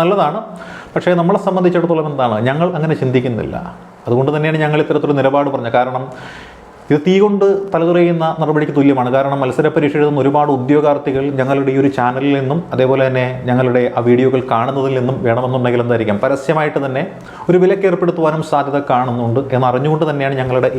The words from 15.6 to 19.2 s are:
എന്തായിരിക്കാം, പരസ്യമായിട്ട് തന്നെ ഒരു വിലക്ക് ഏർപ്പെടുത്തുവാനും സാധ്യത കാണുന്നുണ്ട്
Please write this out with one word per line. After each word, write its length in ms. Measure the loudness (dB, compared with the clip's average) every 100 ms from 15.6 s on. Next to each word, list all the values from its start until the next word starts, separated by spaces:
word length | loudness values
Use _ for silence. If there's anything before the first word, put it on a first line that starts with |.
| 0 0
എന്തായിരിക്കാം, 320 | 0 0 0 0
പരസ്യമായിട്ട് 560 | 0 -2 -2 -2 -2 -2 -4
തന്നെ 160 | -4 -6 -10 -18 -8 0
ഒരു 100 | 4
വിലക്ക് 240 | 4 2 0
ഏർപ്പെടുത്തുവാനും 520 | 0 0 0 0 0 0
സാധ്യത 300 | 0 0 -2 0
കാണുന്നുണ്ട് 500 | 0 0 -2